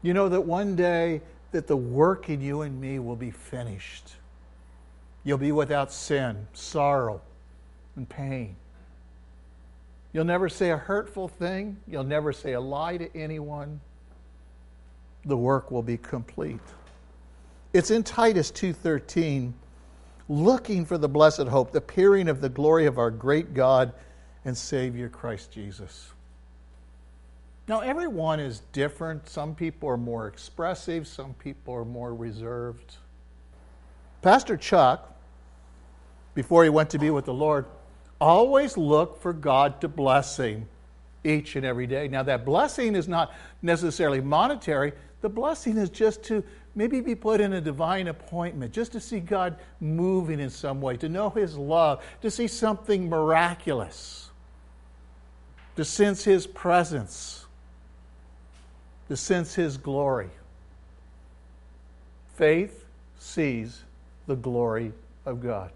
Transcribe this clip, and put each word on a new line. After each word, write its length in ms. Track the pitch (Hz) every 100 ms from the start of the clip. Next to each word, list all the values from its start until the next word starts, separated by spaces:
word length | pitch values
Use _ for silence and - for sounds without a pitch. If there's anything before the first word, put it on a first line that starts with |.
You 140 | 170
know 140 | 185 196
that 100 | 180
one 360 | 160 175 202 180
day 440 | 175 170 170 156 - - -
that 140 | 170 151
the 100 | 143
work 540 | 123 123 165 185 -
in 100 | 147
you 220 | 139 143
and 180 | 151 131
me 180 | 131 135
will 180 | 120 120
be 140 | 120
finished. 840 | - - 127 117 95 - - - - - - - - - - - - - -
You'll 140 | 139 139
be 140 | 143
without 400 | 151 139 147 135
sin, 540 | - - 143 131 104 104
sorrow, 680 | - - 156 143 139 117 95 - - - - - - - -
and 120 | 123
pain. 480 | - 135 131 110 92 - - - - - - - - - - - - - - -
You'll 120 | 160
never 240 | 165 175 185
say 220 | - 180
a 60 | 156
hurtful 520 | - 202 214 196 180
thing. 480 | - 175 190 208 196 -
You'll 180 | 160
never 280 | 135 151 151
say 220 | 135 143
a 60 | 123
lie 360 | 131 143 165 175
to 180 | 165
anyone. 680 | 165 156 156 147 147 147 151 - - - - - - - - - - - - - - 147
The 100 | 131
work 340 | 120 135 -
will 120 | 123
be 160 | 117 120
complete. 640 | - 131 117 - 156 - - - - - - - - - - - -
It's 180 | 185 165
in 140 | 220
Titus 460 | 208 - 233 190 151
two 220 | - 190
thirteen, 800 | 156 170 151 - 185 165 139 123 120 - - - - - - -
looking 560 | 147 180 254 247 196
for 140 | 160 175
the 100 | 147
blessed 400 | 143 156 151 131
hope, 240 | 131 127
the 60 | 151
appearing 500 | - - 190 196 175
of 120 | 135
the 80 | 139
glory 380 | 127 151 160 151
of 120 | 127
our 120 | 117
great 440 | 113 123 151 170
God 380 | 135 131 131 131 - - - - -
and 120 | 135 120
Savior 520 | - 139 127 120 120
Christ 420 | - 120 104 -
Jesus. 600 | - 101 98 92 - - - - - - - - - - - - - - - - - -
Now, 120 | 220
everyone 580 | 247 294 349 190 160 156
is 220 | 139 110 -
different. 560 | 139 143 143 165 156 -
Some 260 | - 151
people 340 | 156 165 - 147
are 80 | 123
more 320 | 120 117 107
expressive. 800 | - - - 165 185 - 165 147
Some 280 | - 135
people 400 | 127 143 139 -
are 100 | 123
more 300 | 117 120 120
reserved. 800 | 117 117 107 117 120 120 117 - - - - - - - - - - - - - -
Pastor 340 | 185 247 254 190
Chuck, 560 | - 180 131 127 - - - - - - - - - - - - -
before 280 | - 123 170
he 80 | 165
went 200 | 151 151
to 80 | 151
be 120 | 151
with 140 | 147
the 100 | 135
Lord, 320 | 127 151 147 131 - - - - -
always 560 | 151 180 247 277 285 -
looked 440 | 151 151 170 -
for 120 | 180
God 480 | 165 143 131 143 135
to 80 | 165
bless 480 | 147 135 135 131 -
him 320 | 123 107 110 - - - - -
each 320 | 156 151 147 139
and 100 | 131
every 220 | 123 123
day. 180 | 135 147
Now, 160 | 135
that 220 | 131 127
blessing 500 | 117 160 285 - 233
is 140 | 202 165
not 260 | 170 165 - - -
necessarily 580 | 170 170 170 - 156 135
monetary. 720 | 135 151 233 277 - 147 143 143 - -
The 80 | 214
blessing 480 | 214 277 320 247 220
is 140 | 190
just 320 | - 220 214
to 200 | - 214 - - - -
maybe 240 | 233 262
be 160 | 240 226
put 240 | 214 220
in 140 | 208
a 60 | 190
divine 460 | 156 139 165 190 180
appointment, 680 | 160 - 170 175 160 123
just 200 | 208 233
to 80 | 233
see 180 | - 220
God 380 | 170 202 180 156 - -
moving 580 | 151 160 180 185 165 151
in 120 | 135
some 300 | - 143 135
way, 160 | 135 123
to 100 | 160
know 220 | 175 208
his 260 | 214 185 151
love, 480 | 143 160 160 139 - -
to 100 | 220
see 160 | 208 240
something 600 | - 220 214 214 202 180
miraculous, 1200 | 165 156 160 175 175 - 135 95 - - - - - - - - - - - - - - - - - -
to 100 | -
sense 380 | 147 - 202 196
his 240 | 214 190 -
presence, 1000 | - 180 175 165 151 101 - - - - - - - - - - - - - - - - - - - -
to 80 | 139
sense 380 | - 180 170
his 240 | - 170 135
glory. 500 | 143 139 139 127 92 - - - - - - - - - - - - - - - - - - - -
Faith 500 | - 139 160 202 - - - - -
sees 640 | - - 147 120 113 - - - - - -
the 100 | 135
glory 560 | 123 120 117 113 113 113 - -
of 160 | - 120
God. 300 | 120 107 90